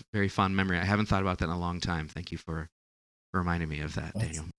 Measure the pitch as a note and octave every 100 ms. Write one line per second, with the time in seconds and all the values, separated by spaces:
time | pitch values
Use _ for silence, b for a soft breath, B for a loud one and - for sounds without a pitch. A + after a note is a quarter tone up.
0 | - G#2+ G2 - F#2+ F#2+ F#2+ F2 F#2 G#2
1 | G#2+ G2 F#2+ F2+ F2 F2 F2 F2 E2+ E2
2 | D#2 - F2+ E2 - D#2+ D#2+ _ _ _
3 | _ _ _ F#2+ F2 E2+ D#2+ D2 D2+ D2+
4 | D#2+ G2+ E2 D#2+ D#2+